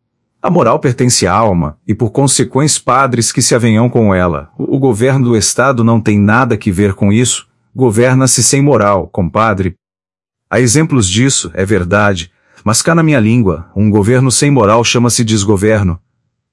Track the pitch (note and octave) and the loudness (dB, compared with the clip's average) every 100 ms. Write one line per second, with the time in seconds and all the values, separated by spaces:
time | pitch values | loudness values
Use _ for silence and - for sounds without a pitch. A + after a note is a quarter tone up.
0 | _ _ _ _ - F3 A#2 D3 C#3+ A#2+ | _ _ _ _ -4 0 0 0 -2 0
1 | B2 A#2+ F#2 F#2+ A2+ F2 D2 - - G#2+ | 0 0 0 0 0 -2 -4 -8 -8 -4
2 | A2+ - C#3 - B2 C3 D3 - - B2+ | -4 -2 -2 0 -2 -2 -2 -2 -2 0
3 | C3+ A#2+ A2+ - A#2+ C3 A#2 G#2+ A#2+ A#2+ | 0 -2 -4 -2 0 0 2 2 0 2
4 | A2 F#2 F2+ D2+ D2 - - C3+ C3+ G#2 | 2 2 0 -4 -8 -10 -6 -2 0 0
5 | B2+ C3+ A#2+ A2+ G2 - B2+ B2+ A2+ A#2 | 0 0 0 0 0 0 0 0 2 2
6 | A2 G#2 G2+ A2+ C3 G#2+ - F2+ G#2 F#2+ | 0 2 2 2 0 -2 -2 0 0 0
7 | G2+ G#2+ B2 - - _ _ - B2+ G#2 | 0 2 0 -4 -10 _ _ -4 -2 2
8 | B2+ C3 C3 - G#2+ C#3 C#3+ B2 G2+ G2 | 2 2 2 0 0 0 2 2 2 0
9 | D#2+ - E2+ G#2 A2+ G2 F#2 - _ _ | -2 -6 -4 0 0 0 -4 -8 _ _
10 | _ _ _ _ _ G#2+ B2+ C3 D#3+ C#3 | _ _ _ _ _ -2 0 2 0 0
11 | F#2 G2+ C3+ C3 E2+ D#2+ F#2+ G#2 F2 G2+ | 0 0 0 -2 -4 -4 0 -2 0 0
12 | G#2 F#2+ E2 _ _ _ - A2 - E3 | 0 -2 -8 _ _ _ -4 -2 0 0
13 | D#3+ C#3+ G#2+ A#2+ G2+ D#2 E2+ - G#2+ G#2 | 2 2 2 2 0 -2 -6 -2 0 2
14 | G2 B2+ C3 - D3 C#3 G2+ A#2 A#2 B2 | 2 2 0 0 0 2 4 2 2 0
15 | A#2+ - A2+ A2 G2 G2+ G#2 A2 F#2+ E2+ | 0 0 0 0 0 0 0 0 0 -4
16 | - _ _ _ _ | -10 _ _ _ _